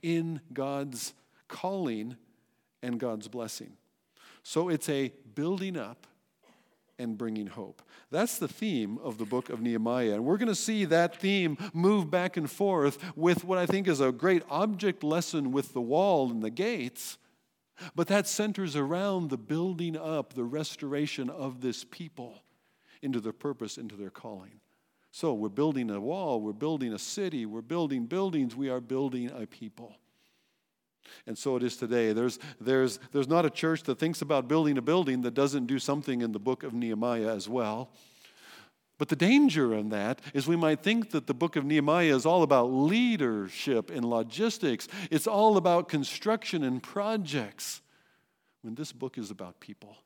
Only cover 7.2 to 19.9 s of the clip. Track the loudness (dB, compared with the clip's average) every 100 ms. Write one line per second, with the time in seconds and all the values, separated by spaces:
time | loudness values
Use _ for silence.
7.2 | -4 -4 -6 -10 -14 -16 _ -20 _ -2
8.2 | 0 -2 -6 -4 -2 0 -2 -4 -8 -6
9.2 | -2 -4 -4 -4 -2 0 0 2 2 2
10.2 | 2 2 2 0 -2 0 4 4 4 2
11.2 | 2 2 2 -2 -4 2 4 4 4 0
12.2 | 0 -2 -4 0 2 4 2 2 -12 2
13.2 | 4 4 2 0 2 2 2 4 4 4
14.2 | 4 4 2 0 0 0 -2 0 0 0
15.2 | 0 -2 0 0 -2 -4 0 4 4 4
16.2 | 2 0 -4 -2 -2 -2 -6 -8 -12 -14
17.2 | _ _ _ _ _ -18 -10 -4 2 2
18.2 | 2 -2 -2 -2 -2 -2 -2 0 0 0
19.2 | -2 -4 -4 -2 -2 -2 -4